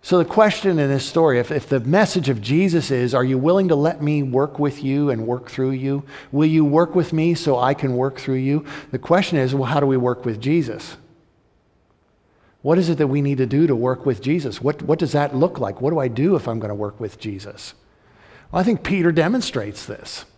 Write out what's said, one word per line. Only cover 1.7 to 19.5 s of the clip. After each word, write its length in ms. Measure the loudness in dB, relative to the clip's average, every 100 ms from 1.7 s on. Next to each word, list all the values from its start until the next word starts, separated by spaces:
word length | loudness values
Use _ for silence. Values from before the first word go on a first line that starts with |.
| -2
message 480 | 2 2 2 2 0
of 140 | -2
Jesus 480 | 0 2 2 0 0
is, 240 | 0 2
"Are 100 | 2
you 140 | 2 2
willing 300 | 2 2 2
to 60 |
let 280 | 2 2 0
me 200 | -2 0
work 360 | 0 0 0 -2
with 260 | -2 -2
you 240 | -2 0 0
and 180 | -2 -2
work 220 | -6 -6
through 220 | -4 -2
you? 320 | -2 -4 -4 -6 -20 -6
Will 140 | 0
you 220 | 4 4 4
work 280 | 4 4
with 200 | 2 0
me 200 | 0 0
so 240 | 0 0 2
I 140 | 2
can 240 | 0 -2 0
work 220 | -2 -4
through 160 | -4
you?" 320 | -2 0 -2 -4 -16 -10
The 80 | -10
question 400 | 0 0 2 0
is, 160 | 0
well, 100 | 0
how 160 | 0 0
do 60 | 2
we 100 | 2
work 300 | 0 -2 -6
with 160 | -4
Jesus? 560 | 0 0 0 -8 -14 -18 -20 _ _ _ _ _ _ _ _ _ _ _ _ _ _ _
What 160 | 0 2
is 140 | 2
it 80 | 0
that 80 | 0
we 160 | 2
need 160 | 0 0
to 80 | 0
do 200 | 2 2
to 80 | 2
work 280 | 0 0
with 160 | -2 -2
Jesus? 400 | -2 -2 -2 -4
What, 220 | -4 -2
what 160 | -2 0
does 140 | 0
that 220 | 0 0
look 260 | 0 0 0
like? 200 | -6 -2
What 100 | -2
do 100 | 0
I 80 | -2
do 260 | 0 0
if 140 | 0 -2
I'm 100 | -6
gonna 160 | -6
work 240 | -6 -8 -8
with 200 | -12 -10
Jesus? 520 | -10 -10 -14 -16 -18 -20 _ _ _ _ -20 -20 -6
Well, 100 | 0
I 40 |
think 180 | 0 0
Peter 300 | 0 2 2
demonstrates 720 | 2 2 0 -2